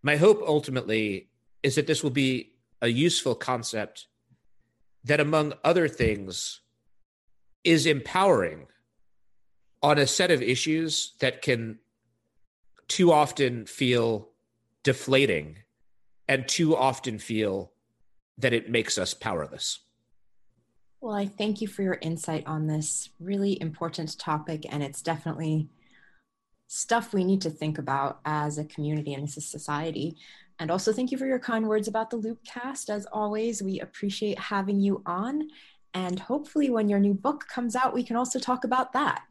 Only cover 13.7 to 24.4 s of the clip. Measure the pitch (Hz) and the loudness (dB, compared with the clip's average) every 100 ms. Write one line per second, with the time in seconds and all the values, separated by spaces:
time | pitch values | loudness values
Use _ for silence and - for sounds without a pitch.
13.7 | - 127 120 117 107 - _ _ _ _ | -2 2 4 2 0 -6 _ _ _ _
14.7 | _ - 127 - 135 135 82 76 82 _ | _ 0 0 4 4 4 0 -4 -16 _
15.7 | _ _ _ _ _ - 135 120 - 160 | _ _ _ _ _ -2 -2 0 0 2
16.7 | 156 131 127 127 107 - 110 104 95 92 | 4 2 0 -6 -8 -4 0 0 -2 -8
17.7 | _ _ _ _ _ _ - 127 117 - | _ _ _ _ _ _ -2 2 2 2
18.7 | 117 110 - 90 - 110 87 71 - - | 0 0 -2 -4 -4 -4 -4 -6 -8 -8
19.7 | - _ _ _ _ _ _ - _ _ | -8 _ _ _ _ _ _ -20 _ _
20.7 | _ _ _ 247 208 202 - 208 208 214 | _ _ _ -4 -2 -4 -2 -2 -2 -4
21.7 | - 190 - 165 165 - 156 - 156 156 | -2 -2 -2 -4 -4 -4 -6 -4 -4 -2
22.7 | 151 156 - - _ 170 202 202 190 170 | -2 -2 -6 -8 _ -4 0 0 0 -4
23.7 | 151 165 160 156 - - 151 | -6 -6 -6 -8 -8 -4 -4